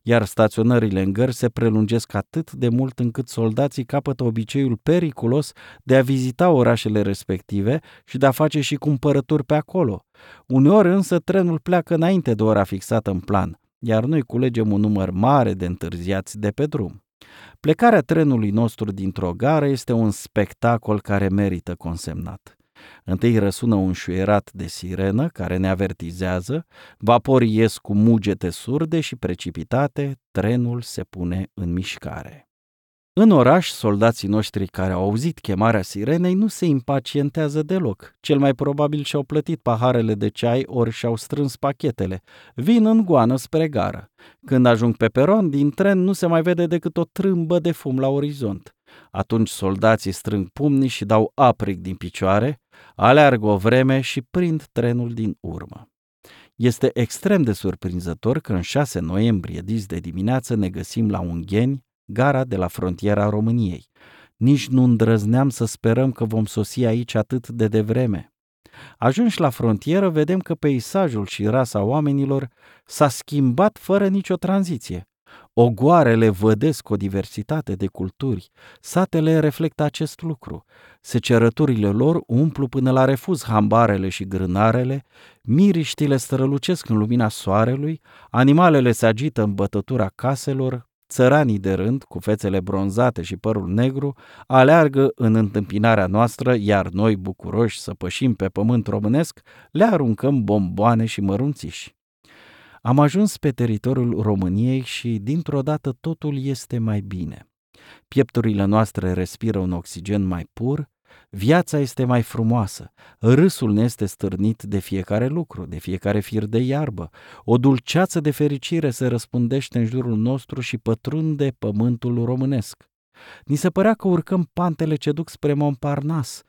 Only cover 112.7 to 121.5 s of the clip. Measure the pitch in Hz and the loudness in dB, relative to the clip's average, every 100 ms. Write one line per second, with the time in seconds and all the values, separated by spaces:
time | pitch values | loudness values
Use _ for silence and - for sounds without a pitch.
112.7 | - - _ - - 110 135 180 - 113 | -8 -20 _ -20 -2 4 6 4 2 0
113.7 | 104 120 - 101 - 98 92 107 113 101 | 2 0 -2 -8 -4 -6 -2 -2 -2 -4
114.7 | 101 - 95 90 104 127 165 156 - 90 | -6 -4 -6 -2 -2 -2 -4 -8 -12 -12
115.7 | 92 - 92 101 104 - 107 104 113 127 | -10 -8 -6 -2 -2 -2 -4 -2 -2 0
116.7 | 139 147 90 80 _ - - - 123 135 | -2 -4 -6 -12 _ -20 -8 0 2 4
117.7 | 127 - 160 185 170 147 - 147 139 - | 2 0 0 0 0 -2 0 -2 -2 -6
118.7 | 170 151 117 127 120 - 123 120 139 - | -4 -2 -2 -2 -2 -4 -4 -2 -2 -4
119.7 | 123 110 127 120 107 117 135 - 131 120 | -2 -2 -2 -2 -2 0 -2 -6 -10 -8
120.7 | 117 113 113 - 151 160 143 139 | -6 -4 -4 -4 -4 -2 -2 -4